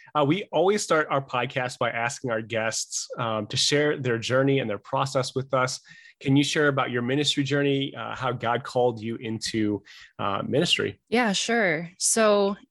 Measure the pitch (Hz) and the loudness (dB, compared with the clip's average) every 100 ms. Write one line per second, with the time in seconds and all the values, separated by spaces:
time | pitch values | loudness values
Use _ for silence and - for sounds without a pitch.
0 | - 151 143 185 - 151 180 208 - 160 | -6 0 2 0 0 2 4 2 2 2
1 | 156 143 135 123 123 131 127 - 120 117 | 2 -2 -2 -2 -2 -2 -4 -2 -2 0
2 | 117 - 127 113 110 110 113 - - - | -4 -4 -4 -4 -2 -2 -2 -4 -6 -8
3 | - - 117 110 107 135 - 147 147 151 | -8 -6 -4 -4 -2 -2 2 2 2 0
4 | 127 113 107 127 139 135 113 101 - 135 | -2 -2 0 2 4 2 0 -6 -4 -4
5 | 135 135 123 131 131 131 127 - - - | 0 -2 -2 -4 -2 0 0 -2 -12 -20
6 | - _ 143 139 143 160 147 135 127 120 | -20 _ 4 4 4 2 2 2 0 -2
7 | 120 143 143 - 135 143 143 139 139 117 | 0 0 0 0 0 0 2 0 -2 -6
8 | 113 110 127 120 113 120 - 127 123 113 | -10 -4 -4 -2 0 -2 0 2 2 0
9 | 110 113 117 110 - 113 104 101 - - | -6 -6 -6 -6 -4 0 0 -2 -6 -20
10 | - - 101 98 110 123 170 - 104 - | -18 -6 -2 -2 0 0 2 0 -2 -6
11 | _ 226 233 185 - 233 190 156 175 - | _ 0 2 0 0 0 2 0 -4 -4
12 | - 226 214 202 196 202 - | 0 4 4 4 2 -2 -2